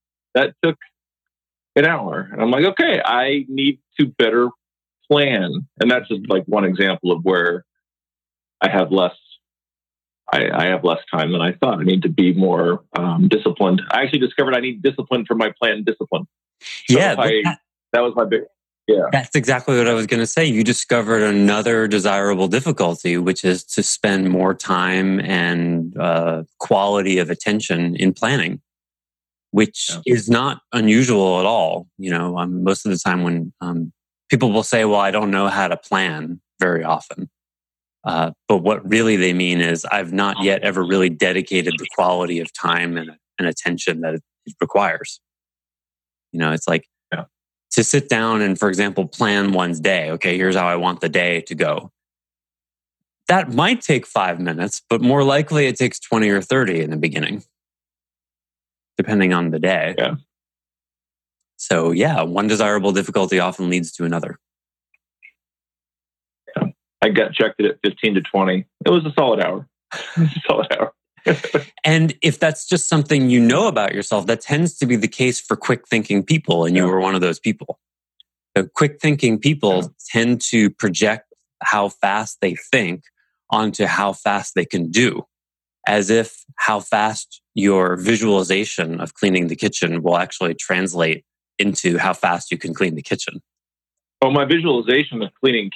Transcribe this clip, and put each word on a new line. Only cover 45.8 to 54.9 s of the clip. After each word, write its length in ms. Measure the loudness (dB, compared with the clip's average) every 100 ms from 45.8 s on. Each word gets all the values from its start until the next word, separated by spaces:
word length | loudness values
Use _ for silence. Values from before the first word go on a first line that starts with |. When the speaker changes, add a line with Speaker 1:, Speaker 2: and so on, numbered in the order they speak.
| _ _ _ _ _
Speaker 2:
You 80 | -4
know, 120 | -2
it's 160 | -2 -2
like 200 | -4 -4 _ _
Speaker 1:
Yeah. 140 | -12 -12 _ _ _ _
Speaker 2:
to 120 | 0
sit 240 | 2 0 0
down 340 | -2 0 0
and, 160 | 0 0
for 100 | 0
example, 380 | 0 -2 -2 -6
plan 440 | -2 0 2 2
one's 280 | 0 0 -2
day. 320 | 0 0 -2
"Okay, 260 | -4 -2 0
here's 180 | 0 2
how 120 | 0
I 80 | 0
want 260 | -2 -2
the 80 | -2
day 320 | 0 0 -2
to 140 | -6 -4
go." 360 | -2 -2 -8 _ _ _ _ _ _ _ _ _ _ _ _ _ 0
That 260 | 0 2
might 280 | 0 2 0
take 240 | 0 -2 0
five 340 | -2 -2 -2
minutes, 440 | -4 -4 -6 -8
but 140 | -2